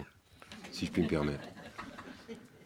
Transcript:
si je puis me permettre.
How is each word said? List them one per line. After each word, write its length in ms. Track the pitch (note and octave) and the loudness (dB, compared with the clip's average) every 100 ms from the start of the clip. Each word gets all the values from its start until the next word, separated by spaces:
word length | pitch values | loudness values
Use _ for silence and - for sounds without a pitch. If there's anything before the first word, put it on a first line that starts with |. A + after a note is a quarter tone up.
| - - - - - - - | 0 -10 -20 -18 -14 -12 -8
si 140 | - F2 | -2 2
je 60 | |
puis 100 | F#2+ | 6
me 60 | D#2 | 6
permettre. 360 | D#2+ D2 C#2 - - - - - - - - - A3+ - - | 6 6 2 -4 -10 -12 -8 -10 -8 -12 -12 -10 -10 -12 -16